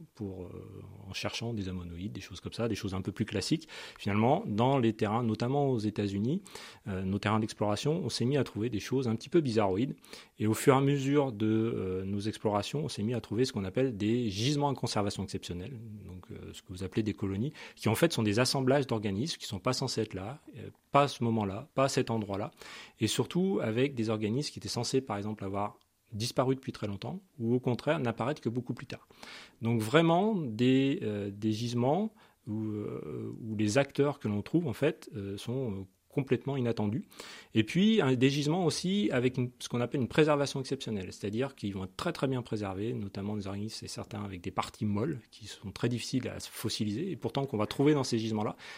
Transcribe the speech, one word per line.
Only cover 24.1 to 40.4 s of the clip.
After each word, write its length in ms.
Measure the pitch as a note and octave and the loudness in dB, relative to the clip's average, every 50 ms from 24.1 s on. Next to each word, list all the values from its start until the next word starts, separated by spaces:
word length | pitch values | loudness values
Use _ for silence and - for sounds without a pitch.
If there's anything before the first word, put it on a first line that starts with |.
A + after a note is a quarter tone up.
| A2 G#2+ G#2+ G2+ A2 C3+ D3+ - - | 0 0 0 0 0 0 -2 -4 -6
qui 40 | G2+ | -8
étaient 100 | - G2+ | -8 -6
censés, 340 | - A#2+ A#2+ - - C3 C3 | -4 -4 -2 2 2 0 2
par 160 | - G#2+ G2+ | 0 -2 -2
exemple, 260 | G2+ G#2+ G#2+ - G2 | -2 -4 -6 -6 -6
avoir 340 | G2 G2 G2+ G2+ G#2 - - _ _ _ _ _ _ A#2 | -4 -2 -2 -2 -4 -6 -10 _ _ _ _ _ _ -6
disparu 420 | G2+ A2+ B2 - - C3 C3 C3+ | -6 -4 -2 0 2 2 2 0
depuis 160 | C3 - - | 0 -2 -8
très 160 | - - A2+ | -8 -6 -6
longtemps, 320 | G#2 G2+ G2 - B2 D#3+ G3 - _ _ - | -6 -4 -6 -6 -8 -8 -8 -12 _ _ -4
ou 160 | A#2 A2+ B2 | 0 2 2
au 20 | B2+ | 2
contraire 400 | B2+ C3 A#2+ - - D3+ D#3 D#3+ | 2 2 0 0 0 0 0 2
n'apparaître 420 | C3 A#2 A2+ - A2+ B2 D3+ - | 0 -2 -2 0 -2 -2 -2 -2
que 80 | - A#2+ | -4 -4
beaucoup 240 | A2 B2+ A#2+ - B2 | -2 -2 -4 -6 -8
plus 140 | - - | -8 -10
tard. 220 | - B2+ - - - - - - - - - - - - _ A2+ | -12 -12 -14 -14 -20 -20 -20 -18 -18 -16 -18 -18 -20 -12 _ -2
Donc 180 | A2+ A#2 A2+ | 0 2 2
vraiment, 560 | G#2+ G#2+ B2 D#3+ E3+ E3 E3 F3 G3+ A3 A3+ | 2 4 6 6 6 6 6 4 4 2 2
des, 640 | F#3 D#3 A#2+ G#2+ G#2+ B2 B2+ C3 C3+ C3+ C3+ C#3+ - - | 0 -2 -2 0 4 6 6 6 6 6 4 2 0 -2
euh, 260 | G#2+ G#2 G2+ G2+ G#2 G2+ | -2 -2 -2 -4 -4 -4
des 180 | G#2 G#2+ A2 | -2 0 0
gisements 640 | G#2+ G#2+ A#2+ A#2 A#2+ A#2+ A#2+ C3 D3+ F#3 G#3+ A3 - - - - _ _ _ | 0 0 -2 -2 0 2 2 2 2 2 0 -2 -4 -10 -18 -20 _ _ _
où, 200 | - G#2+ A2 G#2+ | -6 -6 -4 -4
euh, 680 | G#2+ G#2+ G#2 G#2 - A#2+ - - - C#3 A#2+ A2 A2 A#2 - | -4 -4 -4 -6 -6 -6 -8 -8 -8 -8 -8 -8 -8 -8 -8
où 160 | - A2 G#2+ | -8 -6 -2
les 220 | G#2 G#2+ G#2 G#2+ C#3 | 0 2 4 4 4
acteurs 420 | C#3 - - - C#3 D3 C3+ - | 2 2 2 2 2 2 0 0
que 80 | - A2 | -2 -2
l'on 120 | G#2 G#2 | 0 0
trouve, 280 | - - - D#3+ F3 C3+ | 0 0 0 0 2 0
en 60 | G#2 | 0
fait, 360 | - C3+ D#3 E3+ - - - F3+ | 0 0 0 0 -2 -8 -12 -10
euh, 200 | A2 G2 G2 G2 | -8 -8 -6 -8
sont, 360 | G#2 - A#2 A#2+ C3+ C3+ A2+ G2 | -8 -6 -6 -4 -2 -2 -4 -4
euh, 120 | G2 F#2+ - _ _ _ _ | -6 -8 -12 _ _ _ _
complètement 480 | - D3 C3+ - B2+ A#2 - C3+ - | -4 -4 0 2 2 0 2 -2 -2
inattendus. 520 | C3 B2 A#2 A2+ - G#2+ G#2 G#2+ D#3+ - - - - - - - - - - - | 0 0 0 0 0 0 0 0 -2 -4 -8 -14 -18 -18 -16 -18 -18 -16 0 2
Et 100 | A2+ A2 | 2 2
puis, 360 | - - E3+ G3+ G#3+ A3+ G#3 | 4 2 4 4 6 4 4
un, 140 | D#3+ C3 C3 | 4 4 4
des 160 | A#2+ B2+ C#3 | 6 4 4
gisements 340 | C#3 D3+ C#3 D3 D#3+ F#3+ F#3 | 4 2 2 2 2 2 2
aussi 440 | D#3 - - - F3+ G3 G#3 G#3 - | 2 2 0 0 0 0 2 2 2
avec 260 | D3+ B2+ A#2+ B2+ C3 C3 | 2 2 2 2 2 0
une, 120 | B2 B2 - - | 0 -2 -4 -8
ce 100 | - - | -8 -4
qu'on 120 | - A#2+ | -2 -2
appelle 220 | A#2+ B2 - C#3+ A#2+ | 0 0 0 0 0
une 40 | |
préservation 540 | G#2+ - - D#3 D3+ D3+ C#3+ | 2 4 4 6 6 6 4